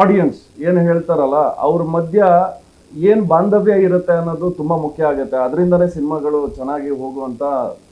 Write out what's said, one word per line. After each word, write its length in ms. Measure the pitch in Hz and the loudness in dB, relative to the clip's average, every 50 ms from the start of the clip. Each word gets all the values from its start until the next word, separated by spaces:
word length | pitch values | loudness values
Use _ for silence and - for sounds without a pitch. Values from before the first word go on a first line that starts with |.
ಆಡಿಯನ್ಸ್ 600 | 202 190 202 185 165 - - - - _ - - | 4 4 4 4 2 0 -2 -6 -12 _ -14 -6
ಏನು 180 | 151 175 180 175 | -2 0 2 2
ಹೇಳ್ತಾರಲ್ಲ, 760 | 170 170 170 170 156 170 170 147 139 135 139 151 147 123 - - | 2 2 2 0 0 0 0 0 0 2 2 2 0 0 -2 0
ಅವ್ರ 240 | 127 151 165 170 | 0 0 0 0
ಮಧ್ಯ 440 | 165 160 165 170 165 160 175 208 202 180 175 175 185 185 - - - - _ _ _ - - | -2 -2 -2 -4 -2 0 0 2 4 4 4 4 2 0 -4 -10 -18 -20 _ _ _ -16 -6
ಏನ್ 300 | 151 170 208 220 220 196 | 0 2 2 2 2 2
ಬಾಂಧವ್ಯ 460 | 165 165 165 196 208 202 208 202 214 | 2 2 2 4 2 2 2 2 2
ಇರುತ್ತೆ 400 | 202 190 190 175 180 180 180 180 | 2 4 4 2 2 0 0 0
ಅನ್ನೋದು 380 | 170 170 170 165 160 151 175 180 | 0 0 -2 -4 -4 -4 -4 -6
ತುಂಬಾ 260 | 175 - 151 160 165 | -4 -4 -2 -2 -2
ಮುಖ್ಯ 280 | 160 151 147 - 156 156 | -2 -2 -4 -4 -2 0
ಆಗುತ್ತೆ. 320 | 147 143 135 131 - 131 | 0 0 -2 -4 -2 -2
ಅದರಿಂದನೇ 520 | 131 127 127 147 175 180 180 175 175 180 175 | -2 -2 0 0 0 2 2 2 2 2 0
ಸಿನಿಮಾಗಳು 600 | - 160 143 151 156 151 143 151 151 147 143 120 | -2 -4 -4 -4 -4 -4 -2 -2 -2 -2 -2 -4
ಚೆನ್ನಾಗಿ 420 | - 139 127 135 147 147 139 143 | -6 -8 -8 -6 -6 -6 -6 -6
ಹೋಗುವಂತ 520 | 139 127 131 131 131 139 135 127 117 120 143 143 139 127 120 - - - _ _ | -6 -6 -8 -8 -8 -8 -8 -8 -8 -6 -4 -4 -2 -4 -4 -6 -8 -12 _ _